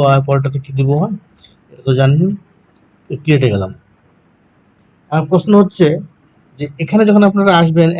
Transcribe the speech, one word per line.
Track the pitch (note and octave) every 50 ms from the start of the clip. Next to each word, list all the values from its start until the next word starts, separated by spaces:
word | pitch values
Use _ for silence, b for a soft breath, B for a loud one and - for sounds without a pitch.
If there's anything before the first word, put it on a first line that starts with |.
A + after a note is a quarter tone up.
| C#3+ C#3
আর | C3+ C3+ C3+ C#3
পরেরটাতে | C#3 C#3 C3+ C#3 C3+ C#3 -
কী | - C3+ C3+
দিব, | C3+ C3+ C#3+ D3+
হ্যাঁ, | F3+ A3+ G#3 - - _ _ b b b b _ _ _
এটা | - - - C3+
তো | C3 C3
জানেন। | C3+ C3+ C#3+ D#3 F3+ G3 G#3 G3 _ _ _ _ _ _ _ _ _ _ _ _ _ - D3 C3 -
ক্রিয়েটে | D#3+ D3+ C3+ C3 A#2+ G#2
গেলাম। | G2 F#2+ F#2 F#2 - _ _ _ _ _ _ _ _ _ _ _ _ _ _ _ _ _ _ _ _ _ _ _ _ _ _
আর | D3+ D#3 D#3 C3+
প্রশ্ন | F3 F3 - G#3+ G#3 G3+
হচ্ছে | G3+ F#3+ - - F3 D3 D#3 G3 - - _ _ _ _ _ _ _ _ _ C3
যে | C#3+ C#3 - - E3
এখানে | - - G#3+ A3 G#3
যখন | G#3 G#3 G#3 G3
আপনারা | G3 G3+ G3 G3 F3+ E3+
আসবেন, | E3+ D#3+ D#3+ E3+ E3 E3 E3+